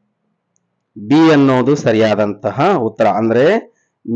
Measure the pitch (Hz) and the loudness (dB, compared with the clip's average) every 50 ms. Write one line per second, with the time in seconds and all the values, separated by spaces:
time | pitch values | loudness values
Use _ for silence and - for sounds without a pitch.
0 | _ _ _ _ _ _ _ _ _ _ _ _ _ _ _ _ _ _ - 107 | _ _ _ _ _ _ _ _ _ _ _ _ _ _ _ _ _ _ -20 -12
1 | 101 110 139 156 165 160 151 143 139 135 131 127 120 135 147 147 - 127 110 107 | -4 0 2 4 4 4 4 4 4 2 2 0 0 0 0 0 0 -2 0 0
2 | 110 107 104 101 107 104 98 - - 104 98 127 147 196 196 139 113 110 - - | 0 0 0 0 -2 -4 -4 -6 -8 -6 -4 -2 -2 -2 -2 -2 -4 -6 -4 -2
3 | 113 101 92 110 113 110 113 120 139 170 214 233 - - _ _ _ _ _ _ | -2 -2 0 -2 -2 -2 0 0 0 0 0 -2 -6 -10 _ _ _ _ _ _
4 | - - 117 | -10 -6 -4